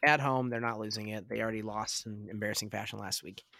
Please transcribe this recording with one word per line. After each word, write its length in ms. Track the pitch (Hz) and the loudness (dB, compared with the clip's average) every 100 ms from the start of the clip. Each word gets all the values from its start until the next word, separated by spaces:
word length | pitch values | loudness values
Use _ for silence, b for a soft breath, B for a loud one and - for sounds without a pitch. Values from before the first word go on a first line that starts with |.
At 160 | 143 151 | 6 6
home, 300 | 139 131 127 | 6 4 2
they're 100 | 117 | 0
not 200 | 117 110 | 0 0
losing 300 | 107 107 107 | -2 -4 -4
it. 200 | 107 110 | -6 -4
They 120 | 110 | 0
already 200 | 113 110 | 0 0
lost 440 | 107 107 107 - 113 | -2 -4 -4 -4 -6
in 220 | 104 101 | -8 -8
embarrassing 400 | 104 104 117 107 | -4 -2 -2 -2
fashion 300 | 104 107 107 | -4 -4 -6
last 240 | 98 - | -4 -6
week. 200 | 85 98 - B | -6 -14 -18 B